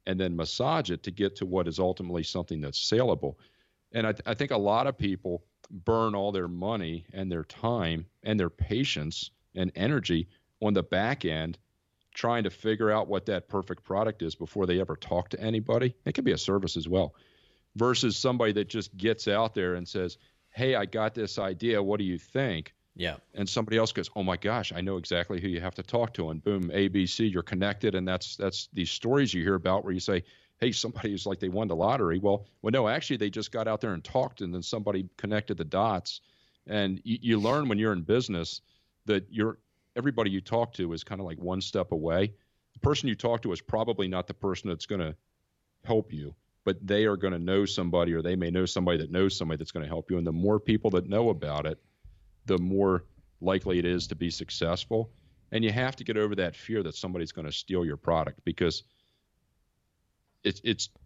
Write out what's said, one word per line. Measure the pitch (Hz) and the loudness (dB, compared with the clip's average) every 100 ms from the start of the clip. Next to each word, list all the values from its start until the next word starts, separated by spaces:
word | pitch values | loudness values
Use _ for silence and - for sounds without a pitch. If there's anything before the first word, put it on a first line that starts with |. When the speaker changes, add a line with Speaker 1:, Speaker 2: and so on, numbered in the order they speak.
| 95 | -4
Speaker 1:
and | 92 | 0
then | 92 85 | 0 0
massage | 80 - 135 160 98 | -2 0 0 0 0
it | 82 | -4
to | 101 | -4
get | 101 98 - | -2 -2 -2
to | 92 | -2
what | 92 85 | 0 0
is | 78 | 2
ultimately | 92 90 87 85 | 0 0 -4 -4
something | 80 92 85 80 | -2 -4 -4 -6
that's | 71 - | -6 -4
saleable. | - 113 123 76 71 - _ _ _ _ _ | 0 2 2 0 -2 -8 _ _ _ _ _
And | 113 110 | -2 -2
I, | |
th-, | 104 113 | -2 -2
I | |
think | 110 143 | -2 0
a | 117 | 2
lot | 101 113 135 | 4 4 2
of | - | 0
people | 101 92 92 87 - _ - | -2 -2 -4 -6 -8 _ -20
burn | 92 113 113 110 101 | -4 0 2 2 0
all | 101 | 0
their | 98 87 | -2 -4
money | 87 98 110 82 82 - | -4 -2 -2 -4 -6 -8
and | 95 95 | -8 -4
their | 85 | -4
time | 73 - 113 120 82 82 87 _ | -6 -4 -2 0 0 -2 -6 _
and | 110 107 | -2 0
their | 85 | 0
patience | - - 113 139 78 76 - - _ _ | -2 -2 0 0 -2 -4 -6 -10 _ _
and | 92 90 - | -4 -2 0
energy | 110 139 90 82 87 _ _ - | 0 0 2 0 0 _ _ -2
on | 107 | 2
the | 98 | 2
back | 82 95 113 139 | 2 0 0 -2
end | 85 78 80 - _ _ _ _ _ | -2 -2 -4 -8 _ _ _ _ _
trying | - 120 117 98 | -4 0 0 -2
to | |
figure | - 110 107 107 | -2 0 2 4
out | 107 95 | 4 2
what | 95 107 | -2 0
that | 92 - | -2 -2
perfect | 101 92 87 | -4 -4 -8
product | - 98 110 - | -4 0 0 -2
is | 82 | -4
before | - 85 104 90 | -6 -6 0 2
they | 90 | 2
ever | 90 78 | 0 -4
talk | - 90 - | -2 -2 -2
to | - | -4
anybody. | 110 113 117 117 127 - | -2 0 2 2 0 -2
It | - | -4
can | - | 0
be | 240 | 0
a | - | 0
service | - 98 87 85 | 0 0 0 -4
as | 80 | 0
well, | 92 85 - _ _ _ _ _ 107 | 2 2 -4 _ _ _ _ _ 0
versus | 120 120 123 - | 2 4 2 2
somebody | 131 123 110 | 2 2 2
that | 104 98 | 2 0
just | 110 - 95 | -4 -6 -2
gets | 113 107 107 | 0 0 2
out | 104 113 | 2 2
there | 107 90 87 | 0 0 -2
and | 87 | -4
says, | 98 87 - _ _ _ | -4 -4 -6 _ _ _
"Hey, | - 131 | -2 2
I | 117 98 | 2 0
got | 110 107 | 0 -2
this | 117 101 - | -2 -4 -2
idea. | 95 87 117 104 | -4 0 2 2
What | 98 104 | 2 0
do | 95 | 0
you | 87 | -4
think?" | - 131 131 82 - _ _ - | -2 -2 0 -2 -6 _ _ -6
Speaker 2:
Yeah. | 175 139 - - | -6 -6 -10 -6
Speaker 1:
And | 98 | -4
somebody | 120 107 110 | -2 0 2
else | 110 | 2
goes, | 101 - 104 | 0 -6 -2
"Oh | |
my | 95 87 | -2 0
gosh, | 101 117 - | 0 -2 -2
I | 87 | -4
know | 92 92 | -2 -4
exactly | - 87 87 90 | -2 -2 0 -2
who | 95 | -2
you | 85 | -2
have | 92 95 | -4 -8
to | |
talk | - 120 117 - | -2 0 0 -2
to." | 80 | -4
And | 80 | -2
boom, | 101 98 85 | 0 0 0
A | 98 98 | 2 4
B | 98 90 | 4 2
C, | - 110 | 2 0
you're | 90 | 0
connected. | - 92 101 104 110 | -2 0 0 0 0
And | 92 92 | 0 0
that's, | 92 - - | -2 -4 -4
that's | 98 - - | -2 -2 -6
these | 101 85 | -4 -4
stories | - 113 143 120 | -2 2 4 4
you | 90 | 2
hear | 87 | 2
about | 92 92 95 | 2 2 0
where | 98 | 0
you | 90 | -2
say, | - 90 - - _ _ | 0 -2 -2 -12 _ _
"Hey, | 127 | -2
somebody | - 113 - 107 | 0 -4 -4 -4
is | 95 101 | -4 -4
like, | 95 | -4
they | 92 | -2
won | 98 104 | -2 -2
the | 82 | 2
lottery." | 101 131 87 92 | 2 2 2 2
Well, | 101 101 - _ | 2 2 -2 _
well, | 113 | 0
no, | 131 107 | 2 2
actually | 147 - 120 | 0 -2 -2
they | 104 | -2
just | 110 - | -4 -6
got | 117 110 | -4 -2
out | 110 | -2
there | 113 | -2
and | 82 | -4
talked, | - 131 135 - | -2 0 0 -4
and | 90 | -6
then | 90 | -6
somebody | - 113 104 95 95 - | -4 -4 -2 -2 -4 -6
connected | 104 107 - 85 | -2 -2 -2 -4
the | 78 | -2
dots. | 95 110 90 - - - _ _ _ - | 2 2 0 -4 -10 -14 _ _ _ -4
And | 104 95 95 113 | -2 0 -2 -2
y-, | 120 | -2
you | 120 107 | 2 4
learn | 110 147 127 | 4 2 2
when | 104 | 2
you're | 110 | 2
in | 92 | 2
business | 80 120 107 87 82 - - _ _ _ 110 | 2 2 2 -2 -4 -8 -16 _ _ _ 0
that | 98 98 | 0 0
you're, | 110 110 - _ _ _ 120 | -2 -2 -2 _ _ _ -4
everybody | 139 117 104 | 0 0 0
you | 95 | 0
talk | - 117 117 | 0 0 0
to | - 85 | -2 -4
is | 82 | -4
kinda | - 98 | -8 -8
like | 90 80 | -8 -6
one | 87 92 | -4 -4
step | - 101 90 | -2 -2 -2
away. | 80 80 87 107 - _ _ _ | -2 0 2 0 -2 _ _ _
The | - | 0
person | 131 147 131 | 0 2 0
you | 104 | 0
talk | 120 117 | 0 0
to | 110 | -2
is | 85 | -4
probably | - 110 117 104 92 | -2 0 0 0 -2
not | 92 - | -2 -4
the | - | -4
person | 98 90 98 | -4 -2 -4
that's | 82 - | -6 -4
gonna | 98 78 78 _ _ _ _ _ _ | -4 -4 -6 _ _ _ _ _ _
help | - 110 - | 0 2 0
you, | 76 73 - _ _ 98 | -6 -10 -14 _ _ -2
but | 87 98 | 0 2
they | 104 107 | 4 4
are | 95 | 2
gonna | 95 87 | 0 0
know | 87 98 98 | 2 2 2
somebody, | - 87 87 85 | 0 2 4 4
or | 82 | 2
they | 85 92 | 2 0
may | 85 | 2
know | 90 90 | 2 0
somebody | 95 90 82 | 2 2 2
that | 76 | 2
knows | 90 95 - | 2 2 2
somebody | 80 76 | -2 -4
that's | 78 | -6
gonna | 85 73 | -8 -6
help | 80 - | -6 -2
you. | 90 | 0
And | 82 | 0
the | |
more | 80 101 107 | 2 4 4
people | - 107 107 | 4 2 4
that | 92 92 | 2 2
know | 104 117 | 2 2
about | 82 76 73 78 | 2 -2 -2 -4
it, | 78 _ _ - - _ _ - | -6 _ _ -20 -20 _ _ 0
the | 90 | 2
more | 90 98 95 90 - - _ _ | 2 4 4 4 0 -18 _ _
likely | 90 95 98 90 | 0 0 2 2
it | 87 | 2
is | 90 - | 0 -2
to | 80 | -4
be | 87 | -4
successful. | - 80 - 82 90 - 110 113 - _ _ _ | -4 -8 -2 -2 -2 -2 -2 -2 -10 _ _ _
And | 110 | 0
you | 113 | 2
have | 113 131 131 | 2 -2 -2
to | |
get | - 107 | -2 0
over | 104 98 | 0 0
that | 87 - | -2 -4
fear | - 110 | -4 -2
that | 82 | -2
somebody's | - 92 90 82 | -6 -6 -4 -6
gonna | - 73 | -6 -8
steal | - - 92 | -6 -2 0
your | 82 71 | 0 -2
product, | - 80 76 - 85 | 2 2 0 -4 -4
because | - 85 - - _ _ _ _ _ _ _ _ _ _ _ _ _ _ _ | 0 0 0 -8 _ _ _ _ _ _ _ _ _ _ _ _ _ _ _
it's, | 98 - | -2 0
it's | 117 104 - _ | -2 -2 -4 _